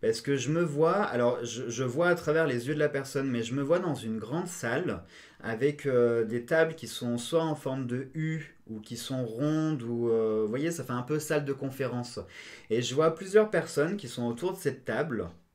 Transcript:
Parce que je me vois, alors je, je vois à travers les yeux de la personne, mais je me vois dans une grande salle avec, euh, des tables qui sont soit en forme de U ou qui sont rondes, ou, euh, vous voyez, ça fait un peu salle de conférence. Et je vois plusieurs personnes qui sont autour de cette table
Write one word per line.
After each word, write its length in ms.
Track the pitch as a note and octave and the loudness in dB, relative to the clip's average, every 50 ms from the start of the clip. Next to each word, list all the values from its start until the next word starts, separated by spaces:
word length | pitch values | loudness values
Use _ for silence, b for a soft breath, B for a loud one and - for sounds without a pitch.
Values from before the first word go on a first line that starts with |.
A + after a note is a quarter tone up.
Parce 200 | - A2 A2+ - | 2 0 0 0
que 160 | - C#3 C#3 | 0 0 0
je 160 | C3+ A#2+ B2+ D#3 | 0 2 0 2
me 100 | E3 F3 | 2 2
vois, 400 | D#3+ C#3+ C#3+ D#3+ E3 F3+ G3+ G#3 | 0 2 4 4 4 4 2 2
alors 420 | - - B2 A#2+ A#2+ B2 - A#2+ | 2 2 4 4 4 4 2 -4
je, 240 | A#2+ A2 A#2 B2 A#2 | -6 -6 -6 -6 -6
je 140 | A#2 A#2 C3 | -4 -2 -2
vois 240 | B2+ A#2 D3 E3+ | -2 2 2 4
à 80 | F3 F3 | 4 4
travers 320 | F3 - D#3+ D3+ D#3+ D#3+ | 2 2 2 2 4 4
les 220 | D3+ B2+ A#2+ A#2 C3 | 2 0 -2 -2 -2
yeux 60 | D#3 | 0
de 40 | D3+ | 2
la 100 | D3+ D3 | 2 2
personne, 400 | D3 C#3+ C3+ C3 - C#3 C3+ C3+ | 2 -2 -6 -4 -4 -2 -2 0
mais 140 | B2 A#2 A2+ | 0 0 -2
je 100 | A2+ B2 | -2 -2
me 100 | C#3 C#3+ | -2 2
vois 180 | C#3 E3 F#3 | 2 2 2
dans 160 | F#3+ F3 C#3+ | 2 0 -2
une 220 | G#2+ A2 A2+ A2 A2 | -2 -4 -4 -6 -6
grande 280 | G#2+ G#2+ C3+ E3+ F#3+ | -6 -4 -4 -4 -4
salle 560 | F3 - - - A#2 A#2+ C3+ - - G#2 F2 - B B B B B B B | -4 -6 -6 -4 -2 -2 0 0 -2 -4 -4 -8 B B B B B B B
avec, 460 | - A2+ A#2 A2 B2+ D3 D3 D3 - | -6 -6 -4 0 0 0 0 0 -2
euh, 380 | C#3+ B2+ B2 A#2+ A#2+ A#2 A#2 A2+ | 2 4 6 6 6 4 4 2
des 200 | G#2+ A#2 A#2+ A#2+ | 0 0 -4 0
tables 320 | - E3+ D#3+ D#3+ D#3+ D#3 | 2 4 4 4 4 2
qui 100 | - - | -6 -10
sont 320 | A2+ - - B2 A#2+ A#2+ A#2+ | -10 -8 -4 -2 -2 -2 -2
soit 240 | A#2 - - E3 E3 | -2 0 0 2 2
en 140 | D#3+ D3+ | 2 -2
forme 320 | D3 - C#3 C3 C3+ C3 A#2+ | -2 -2 -4 -4 -2 -4 -2
de 180 | A#2+ B2+ C3+ C3 - | -4 -4 -4 -6 -6
U 420 | D#3+ D#3 D#3+ D#3+ D#3+ D3 - - - - - | -4 -4 -2 -4 -4 -8 -12 -18 -20 -14 -12
ou 100 | A2 G#2+ | -10 -10
qui 180 | G#2+ - A#2+ | -8 -10 -10
sont 300 | A2+ - - C3+ B2+ B2+ | -8 -6 -6 -4 -4 -4
rondes, 560 | A2+ A2 A#2 C#3+ D3+ D#3 D#3 D#3 D#3 D#3 C3+ A#2 | -4 -4 -2 0 2 2 2 2 2 0 -2 -2
ou, 260 | A#2 A#2+ A#2 A#2+ A#2 | -2 -2 0 2 4
euh, 340 | A2+ A2+ A2+ A2 A2 A2 A2 | 4 4 4 2 2 2 2
vous 60 | G#2 | 0
voyez, 220 | A2 C3 D3 E3+ | 0 0 -2 -2
ça 140 | E3 - C3 | -2 -4 -4
fait 80 | - B2 | -4 -4
un 100 | B2 B2+ | -4 -2
peu 160 | - D3+ D3+ | -2 -2 -2
salle 260 | D3 - D#3+ D3+ D3 | 0 0 0 0 0
de 80 | C3+ C#3 | 0 -4
conférence. 680 | C#3 - C3+ B2+ - C3+ B2 A#2+ B2 A#2+ - - - F#2 B B B B B B B B B | -4 -4 -8 -4 -4 -4 -2 -2 -4 -6 -6 -8 -12 -12 B B B B B B B B B
Et 100 | A2 A#2 | 0 0
je 140 | B2 - B2+ | 2 2 2
vois 180 | C#3 D#3 D#3+ D#3+ | 4 4 4 4
plusieurs 380 | - G3 F#3+ F#3+ G#3+ G#3+ G#3+ | 2 -8 4 4 4 4 6
personnes 460 | - E3+ - - - C#3+ D3 E3 G3+ | 2 -2 -2 0 0 0 2 2 0
qui 100 | G3+ - | -4 -6
sont 180 | A#2 - - A#2+ | -8 -6 -2 -2
autour 280 | A#2 A#2 A#2 E3+ F#3 F3+ | -2 -2 -2 -2 -4 -4
de 40 | F3 | -2
cette 260 | - D3 C3 - - | -2 -4 -4 -2 -6
table 460 | - A2 A#2+ D3+ E3 C3 G#2 F2+ E2+ - - _ _ | -4 -2 -2 -2 -2 -2 -4 -4 -6 -8 -16 _ _